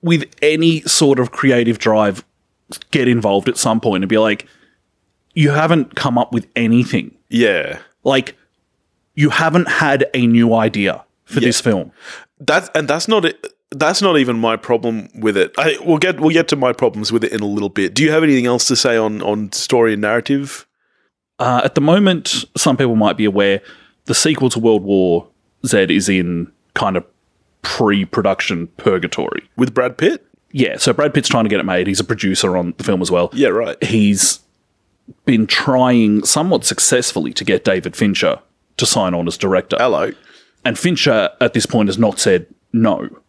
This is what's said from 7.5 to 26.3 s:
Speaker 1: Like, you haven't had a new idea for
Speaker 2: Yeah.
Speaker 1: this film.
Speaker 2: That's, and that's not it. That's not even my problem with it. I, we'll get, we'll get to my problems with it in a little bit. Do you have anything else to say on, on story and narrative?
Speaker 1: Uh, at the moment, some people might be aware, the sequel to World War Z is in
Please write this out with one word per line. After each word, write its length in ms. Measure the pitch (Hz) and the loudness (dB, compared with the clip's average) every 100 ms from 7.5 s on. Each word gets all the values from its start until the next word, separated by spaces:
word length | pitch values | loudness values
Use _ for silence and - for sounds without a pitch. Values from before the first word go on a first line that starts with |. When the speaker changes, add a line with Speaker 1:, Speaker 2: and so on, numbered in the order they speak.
| 92 73 - - _ | 2 -2 -10 -18 _
Speaker 1:
Like, 320 | - 135 127 - _ _ _ _ _ _ _ - | -2 -2 -2 -12 _ _ _ _ _ _ _ 0
you 140 | 147 | 0
haven't 360 | - 165 165 175 | 2 0 0 0
had 380 | - 156 139 139 | -2 0 0 0
a 120 | 131 120 | 0 2
new 260 | 117 117 | 4 4
idea 500 | 113 110 101 98 - - _ _ | 2 0 0 -4 -4 -10 _ _
for 140 | - | 2
Speaker 2:
Yeah. 80 | 127 | 2
Speaker 1:
this 120 | 117 | 2
film. 300 | - 101 85 _ - - - _ | 0 -2 -4 _ -20 -20 -20 _
Speaker 2:
That's, 300 | 139 151 185 156 | -2 -2 0 -4
and 120 | 147 | -2
that's 200 | 151 175 | -2 0
not 180 | 220 165 | 0 0
it. 280 | - - _ _ | -4 -16 _ _
That's 300 | 135 156 190 | -2 -2 2
not 160 | 202 160 | 2 2
even 220 | 127 117 | 2 0
my 160 | 113 110 | 0 -2
problem 540 | - 117 117 113 - - | 0 -2 0 -6 -10 -4
with 200 | 110 98 | -2 0
it. 140 | 85 - | 0 0
I, 200 | 151 147 | -2 -2
we'll 140 | 165 156 | 0 0
get, 200 | 180 156 | 2 0
we'll 120 | 156 | 0
get 160 | 165 160 | 2 0
to 60 | 147 | 0
my 180 | 127 | 0
problems 380 | 120 123 104 107 | 0 -2 -2 -4
with 120 | 113 | -2
it 80 | 107 | -2
in 100 | 110 | -4
a 40 | 104 | -4
little 240 | 101 101 | -4 -4
bit. 240 | - 98 | -2 -2
Do 100 | 107 | 0
you 80 | 151 | 2
have 120 | 156 | 2
anything 220 | 160 135 123 | 2 2 2
else 180 | 123 - | 0 0
to 80 | 127 | 0
say 220 | 131 117 | 0 0
on, 240 | 110 107 | 0 -4
on 300 | - 104 104 | -4 -4 -4
story 420 | - - 127 117 | -8 -2 2 2
and 80 | 104 | 0
narrative? 640 | 104 117 113 139 139 - - _ _ _ _ _ _ _ | 0 -2 0 -4 -4 -14 -18 _ _ _ _ _ _ _
Speaker 1:
Uh, 240 | 123 123 | -2 0
at 120 | 139 - | 0 0
the 60 | |
moment, 640 | 147 180 196 170 - - - - | 2 4 4 0 -4 -6 -6 -4
some 200 | - 131 | -2 2
people 180 | 131 113 | 2 2
might 200 | 104 87 | 2 2
be 80 | 107 | 0
aware, 360 | 98 101 98 - - _ _ - | 2 2 0 -4 -20 _ _ -6
the 100 | 120 | -2
sequel 340 | 160 147 127 | 0 0 0
to 100 | 117 | 2
World 240 | 113 107 | 2 2
War 440 | 98 98 92 85 - _ _ _ 127 | 2 2 4 2 -2 _ _ _ -2
Z 160 | 107 95 | 2 4
is 200 | - 98 | 2 2
in 420 | 95 87 | 0 0